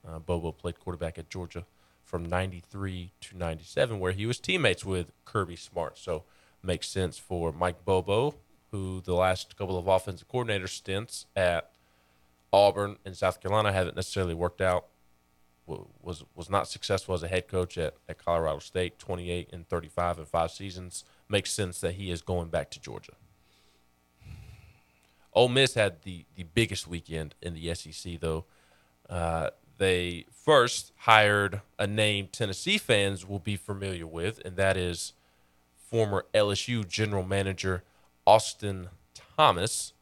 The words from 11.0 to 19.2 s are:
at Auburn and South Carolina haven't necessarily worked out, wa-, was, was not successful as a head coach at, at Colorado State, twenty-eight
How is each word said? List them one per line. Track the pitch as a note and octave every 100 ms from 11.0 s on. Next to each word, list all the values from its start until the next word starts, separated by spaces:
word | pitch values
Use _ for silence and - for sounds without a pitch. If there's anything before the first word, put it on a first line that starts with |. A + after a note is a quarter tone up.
| A#2 - - G2
at | F2+ E2+ - _ _ _ _ _ _ _ _
Auburn | G2 G2+ G2 G2+ G2+
and | G2 F2+
South | F#2+ -
Carolina | F#2+ G#2+ G#2
haven't | F#2+ F2
necessarily | - F#2 G2 F2+
worked | E2 F2 -
out, | F#2 F2+ - _ _ _ _ _ _ _ -
wa-, | A1+ - -
was, | F2 E2 D#2
was | - E2+
not | G2 -
successful | - - F#2+ -
as | F2+
a | E2+
head | F#2 -
coach | F#2+ F2+ -
at, | E2 - -
at | D#2
Colorado | - E2+ D#2+ D2
State, | - F#2 F2+ -
twenty-eight | - F2+